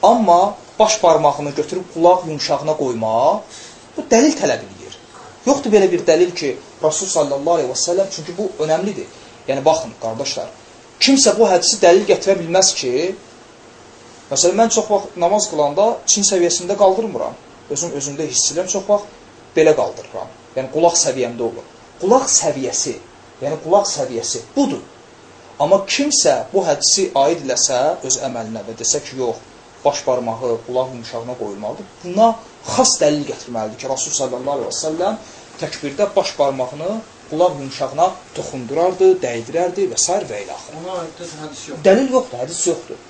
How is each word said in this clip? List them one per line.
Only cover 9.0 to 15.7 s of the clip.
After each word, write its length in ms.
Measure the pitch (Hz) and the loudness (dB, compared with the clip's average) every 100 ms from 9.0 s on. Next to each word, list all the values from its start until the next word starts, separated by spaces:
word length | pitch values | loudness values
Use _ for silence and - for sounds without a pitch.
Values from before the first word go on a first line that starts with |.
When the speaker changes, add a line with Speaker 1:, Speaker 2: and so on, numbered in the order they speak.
| 92 - - - - | -12 -16 -20 -16 -4
Speaker 1:
Yəni 160 | 139 | 0
baxın, 280 | 143 160 156 101 | 2 2 -2 -8
qardaşlar, 480 | 113 113 139 - 82 - - - - - | -8 -6 -6 -6 -10 -14 -20 -20 -20 0
kimsə 340 | - 269 233 208 | 4 4 4 4
bu 120 | 220 | 4
hədisi 300 | 180 - - | 4 2 4
dəlil 260 | 180 185 202 | 6 6 4
gətirə 300 | 208 190 190 | 0 2 0
bilməz 320 | 165 180 185 | 2 2 2
ki, 180 | - 131 127 175 190 - - - - - - - - - - - | 0 -2 -2 -2 -6 -14 -20 -20 -20 -20 -20 -20 -20 -20 -20 -8
məsələn, 260 | 139 175 190 | 0 2 4
mən 160 | 226 | 2
çox 160 | 220 208 | 2 0
vaxt 280 | 202 - - | -2 -2 -2
namaz 300 | 170 208 - | 0 2 0
qılanda 400 | 156 147 | 0 0